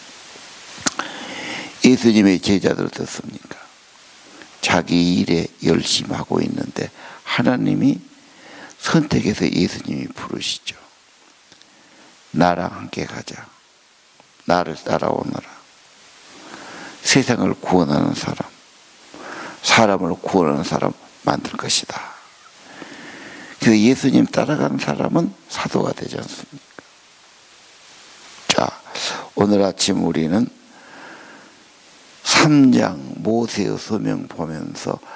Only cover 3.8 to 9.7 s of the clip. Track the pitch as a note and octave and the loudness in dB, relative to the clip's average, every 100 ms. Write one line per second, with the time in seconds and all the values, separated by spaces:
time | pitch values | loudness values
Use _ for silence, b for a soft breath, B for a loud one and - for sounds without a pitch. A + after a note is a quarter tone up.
3.8 | - - - - B B B - - F2+ | -20 -20 -20 -20 B B B -8 0 0
4.8 | - E2+ F2 F#2+ G2+ E2 E2+ - - E2+ | 2 2 4 2 2 0 0 -2 2 2
5.8 | - - - E2 - G1+ G1+ - - - | 2 -2 -2 -6 -2 0 0 -4 -6 -6
6.8 | - B B B - - B2 B2 G2+ G2+ | -8 B B B -6 0 0 2 0 2
7.8 | B2+ - - - B B B B B - | 2 0 -6 -20 B B B B B -8
8.8 | - E3 D3+ B2 A2 A2 F2+ - F2+ | 0 2 2 0 0 0 0 2 0